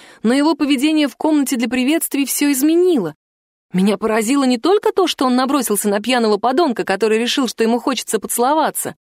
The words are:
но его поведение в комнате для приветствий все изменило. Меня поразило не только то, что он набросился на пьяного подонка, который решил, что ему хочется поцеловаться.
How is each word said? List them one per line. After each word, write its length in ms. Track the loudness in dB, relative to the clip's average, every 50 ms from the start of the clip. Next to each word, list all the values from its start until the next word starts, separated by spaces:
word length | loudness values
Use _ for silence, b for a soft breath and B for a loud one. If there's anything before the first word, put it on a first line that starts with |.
| B B B B
но 120 | B 0 2
его 200 | 2 2 0 0
поведение 540 | 0 0 0 0 0 2 0 2 2 0 -2
в 80 | -4
комнате 400 | -2 -2 0 2 2 0 0 -2
для 120 | -2 -2 -2
приветствий 580 | -2 -2 0 0 0 -2 -2 -4 -2 -2 -2
все 240 | -2 -2 0 0 0
изменило. 600 | 0 2 2 2 2 4 4 2 2 0 -2 -4 -8 _ _ _ _ _ _ _ _ _ _ _
Меня 260 | 0 0 2 2 0 0
поразило 460 | -2 -2 0 0 0 0 0 2 2
не 140 | 2 0 0
только 340 | 2 2 2 2 0 0
то, 140 | 0 0 0
что 200 | 0 0 -2 0
он 80 | 0 2
набросился 540 | 0 0 0 0 -2 0 -2 -4 -2 -2 -2
на 120 | -2 -2
пьяного 360 | -2 0 0 0 2 2 0
подонка, 480 | 0 0 0 2 2 2 0 0 -4 -2
который 340 | -2 -2 0 0 0 2 0
решил, 300 | 0 -2 0 -2 -2 -2
что 160 | 0 0 0
ему 160 | 0 0 0
хочется 400 | -2 -4 -4 -4 -6 -4 -6 -6
поцеловаться. 760 | -4 -4 -2 0 0 0 2 0 0 -2 -2 -6 -10 -10 -12 _